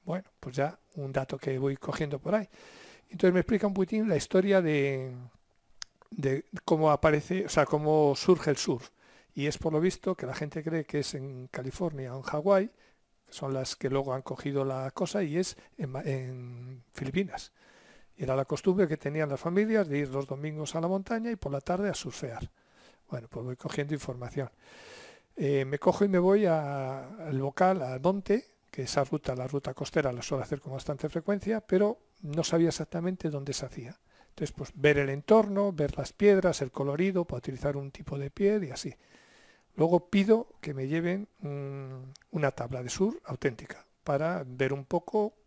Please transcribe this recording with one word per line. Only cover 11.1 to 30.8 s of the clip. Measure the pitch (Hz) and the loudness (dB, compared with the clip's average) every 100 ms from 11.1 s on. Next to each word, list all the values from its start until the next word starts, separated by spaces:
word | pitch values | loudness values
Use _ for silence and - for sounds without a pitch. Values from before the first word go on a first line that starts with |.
en | 147 135 127 127 | -6 -10 -12 -10
California | - 131 - 175 147 131 | -8 -8 -4 -4 -4 -10
o | 131 | -10
en | |
Hawái, | 127 151 170 196 214 _ _ _ _ _ _ | -6 -2 4 4 4 _ _ _ _ _ _
que | |
son | - 139 | -8 -4
las | 135 131 - | -4 -4 -4
que | 135 | -2
luego | 135 135 | 0 0
han | 131 | -4
cogido | - 135 143 139 | -6 -6 -2 -2
la | 135 131 135 | -2 -2 -6
cosa, | - 180 202 | -4 -2 0
y | 170 156 | 0 0
es | 185 - - - | -2 -6 -20 -10
en | 151 | -8
Ma-, | 131 | -6
en | - 135 127 127 123 120 123 127 _ | -4 -4 -4 -10 -12 -12 -14 -16 _
Filipinas. | - 135 139 196 - - _ _ - - - - - | -8 -4 -2 -2 -6 -14 _ _ -20 -20 -20 -20 -8
Y | |
era | 131 131 | -2 0
la | |
costumbre | 135 147 - 185 175 | 0 0 2 4 2
que | 151 | 2
tenían | - 151 151 | -2 -2 -2
las | 139 | -2
familias | 165 180 214 220 175 | 0 2 4 2 2
de | 143 | 0
ir | 143 | -2
los | 135 139 | -4 -4
domingos | 139 151 151 147 165 | -6 -6 -6 -6 -2
a | |
la | 165 | 0
montaña | 190 190 233 233 | -2 -2 -4 -4
y | 226 | -6
por | - | -4
la | 139 | -6
tarde | - 185 202 | -2 -2 -2
a | |
surfear. | - 139 - 135 113 - _ _ _ - _ _ | -4 -8 -8 -10 -8 -12 _ _ _ -20 _ _
Bueno, | 127 117 | -10 -10
pues | 117 | -10
voy | 123 127 | -8 -8
cogiendo | - - 143 | -6 -4 -4
información. | 151 - 123 120 - 127 _ - - - - - - _ - | -4 -6 -10 -8 -6 -6 _ -20 -20 -20 -20 -20 -20 _ -4
Eh, | 139 139 | 0 2
me | 131 143 | 0 2
cojo | 185 - | 2 4
y | 202 | 4
me | 185 | 4
voy | 180 202 196 | 6 6 4
a, | 160 143 139 131 135 131 214 160 | 2 0 -4 -6 -8 -10 -12 -4
al | 135 | -2
local, | 135 - 185 190 | -2 4 4 4
al | 131 131 | -2 0
monte, | 156 196 - 208 - _ _ | 0 0 0 -2 -2 _ _
que | - | -8
esa | 127 - | -2 0
ruta, | 139 151 - | 0 -2 -4
la | 127 127 | -4 -4
ruta | 139 - | -4 -4
costera, | 135 143 170 139 | -8 -2 0 0
la | 120 | -2
suelo | - 135 | -4 -4
hacer | 120 143 | -4 -8
con | - | -6
bastante | 131 | -8